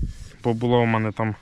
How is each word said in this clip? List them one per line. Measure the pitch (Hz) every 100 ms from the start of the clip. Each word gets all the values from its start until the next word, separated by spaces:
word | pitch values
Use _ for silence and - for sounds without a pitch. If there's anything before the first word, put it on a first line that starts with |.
| - - - -
Бо | 120
була | 113 123 123
в | 117
мене | 113 107
там | 104 110 101